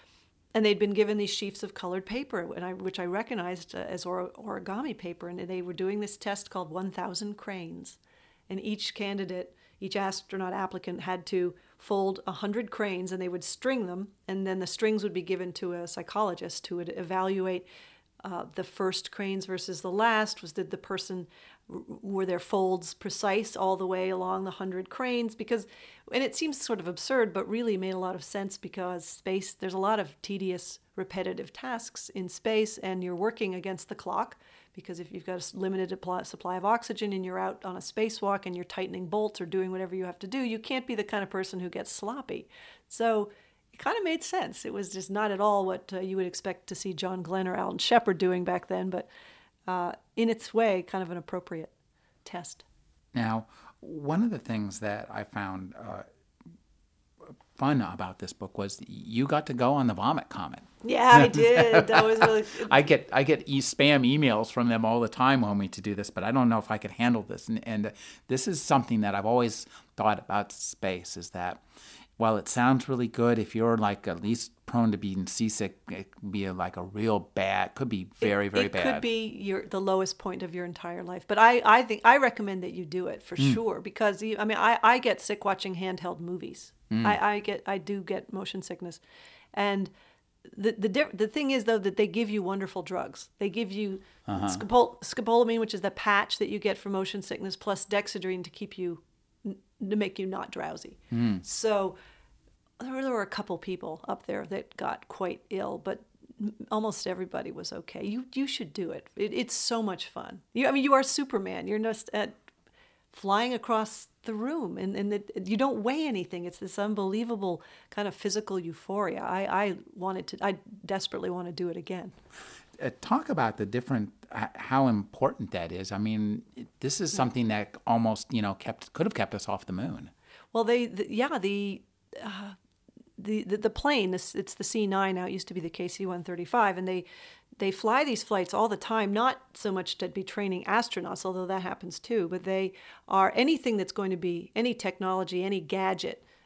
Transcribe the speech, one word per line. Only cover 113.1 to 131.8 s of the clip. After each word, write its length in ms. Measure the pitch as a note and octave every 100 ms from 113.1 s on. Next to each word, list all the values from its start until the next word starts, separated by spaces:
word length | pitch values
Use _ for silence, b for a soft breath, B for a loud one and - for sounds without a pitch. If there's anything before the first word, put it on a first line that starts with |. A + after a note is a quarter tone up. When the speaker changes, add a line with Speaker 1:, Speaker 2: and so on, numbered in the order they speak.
Speaker 1:
flying 420 | - G3 G3+ B3
across 540 | A#3 A#3 A3 G#3+ - - _
the 100 | -
room, 420 | G#3+ B3 E4 G3 F#3+
and, 180 | F#3+
and 160 | G3+ G3+
it, 200 | G#3 G3+ - F#3+
you 100 | G#3+
don't 260 | C4+ A3+
weigh 240 | A3 D4 D4+
anything. 380 | G3+ E3+ F3+
It's 140 | F3 -
this 200 | F#3 -
unbelievable 840 | G#3 G#3+ F#3+ G#3+ A#3+ A3 F#3+ E3 B B B
kind 180 | - G3+
of 80 |
physical 440 | - G3+ G#3 G#3+ F#3+
euphoria. 640 | E3 D3+ - G3 F#3+ -
I, 420 | - F#3 G3 F#3+
I 120 | G#3 F3+ -
wanted 320 | G3+ F#3 F#3 -
to, 180 | -
I 140 | G3+ F3+ - -
desperately 460 | E3+ G3 - - F#3
want 180 | F3+ F3
to 40 |
do 180 | D#3 F3
it 80 | E3+
again. 340 | D#3+ F#3 F#3 - - B B B B -
Speaker 2:
Uh, 80 | B2+ -
talk 300 | - C4 D4+
about 260 | F3 A2+ -
the 80 |
different, 480 | G2+ A#2+ B2 B2+ G2+ - - G#2+
h-, 140 | G#2+ -
how 320 | - C3+ C3
important 600 | G#2+ G2 - C3+ - G#2
that 200 | F#2 E2+
is. 200 | F2 F#2+
I 60 | G2+
mean, 440 | G#2+ G#2+ G#2 G#2 - -
it, 100 | - _
this 200 | C3 C#3+
is 140 | D#3+
Speaker 1:
Yeah. 20 | -
Speaker 2:
something 320 | B2 B2 A2+
that 300 | G#2+ G2+ - -
almost, 480 | A#2 A2+ G#2 -
you 80 | A#2+
know, 100 | G2+
kept, 400 | - - - -
could 140 | - G3
have 80 |
kept 200 | - G2+
us 140 | G2+ -
off 160 | G2
the 80 | -
moon. 380 | F#2 A#2+ - D2 _ B B B
Speaker 1:
Well, 120 | A3+
they, 200 | A3+ A#3+
the, 260 | A#3 F#3 -
yeah, 280 | A3 C#4 C#4
the, 420 | G3 G3+ G3+ F#3+